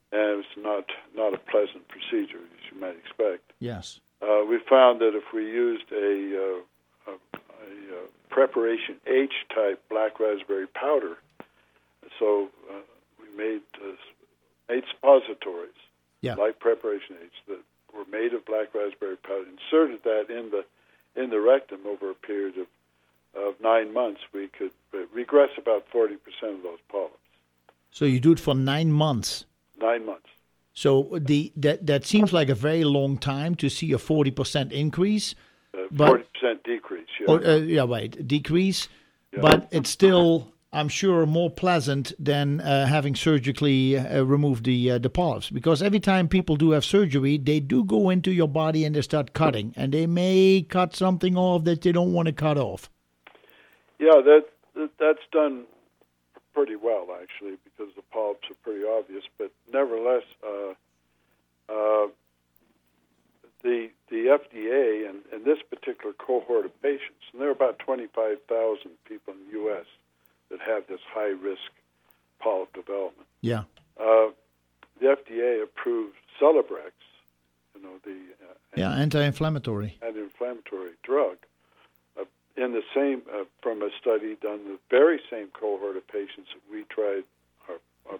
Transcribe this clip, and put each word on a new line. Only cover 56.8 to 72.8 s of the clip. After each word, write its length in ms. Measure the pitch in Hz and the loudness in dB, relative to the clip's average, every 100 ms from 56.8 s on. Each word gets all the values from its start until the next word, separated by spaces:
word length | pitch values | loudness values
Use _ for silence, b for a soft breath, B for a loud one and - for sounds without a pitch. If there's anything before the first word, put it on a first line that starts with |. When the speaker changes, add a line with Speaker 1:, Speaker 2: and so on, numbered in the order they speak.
| 113 104 90 87 | -4 -4 -6 -14
Speaker 1:
actually, 380 | 90 - 101 95 | -16 -16 -16 -16
because 280 | _ - 101 98 | _ -18 -18 -18
the 80 | - | -12
polyps 360 | 113 104 101 - | -6 -6 -6 -14
are 40 | - | -16
pretty 220 | 117 104 107 | -12 -6 -4
obvious. 380 | 110 95 95 - - | -4 -4 -12 -16 -12
But 120 | 104 - _ | -12 -14 _
nevertheless, 520 | 135 135 113 120 127 - _ 107 | -2 -2 -2 0 0 -2 _ -12
uh, 280 | 101 98 - _ _ _ _ _ _ _ _ - | -10 -10 -14 _ _ _ _ _ _ _ _ -8
uh, 400 | 107 107 107 104 - _ _ _ _ _ _ _ _ _ _ _ _ _ _ | -2 2 2 0 -4 _ _ _ _ _ _ _ _ _ _ _ _ _ _
the, 260 | 123 120 113 _ _ | -4 -4 -6 _ _
the 200 | 113 123 | -2 2
F 120 | 147 - | 2 0
D 180 | 113 110 | -10 -2
A 400 | 135 120 107 104 | 0 0 -2 -6
and, 120 | 98 - | -14 -18
and 140 | 110 127 | -4 -2
this 140 | 151 - | -2 -4
particular 460 | - - - 104 | -14 -12 -12 -12
cohort 520 | - - 123 - 117 92 | -12 -4 -4 -2 -2 -4
of 160 | - | -6
patients, 420 | 139 139 - - - | -6 -6 -10 -18 -20
and 100 | 123 | -8
there 60 | 143 | -6
are 60 | |
about 260 | 135 127 - | 0 0 -2
twenty-five 580 | - 127 110 113 110 104 - | -6 -8 -6 -4 -4 -4 -4
thousand 420 | 113 113 104 87 82 - | -2 -2 -4 -10 -20 -20
people 280 | 107 - | -18 -18
in 60 | 95 95 | -20 -14
the 120 | 107 | -8
U 120 | 107 | -6
S 140 | 95 - _ _ _ _ _ _ | -6 -10 _ _ _ _ _ _
that 100 | 90 | -12
have 260 | 110 107 - | -6 -6 -6
this 120 | 92 - | -14 -10
high-risk 600 | 110 104 92 98 92 - - _ _ _ _ _ _ | -6 -4 -4 -8 -10 -14 -20 _ _ _ _ _ _
polyp 320 | 113 95 92 | -4 -4 -6
development. 540 | 95 | -12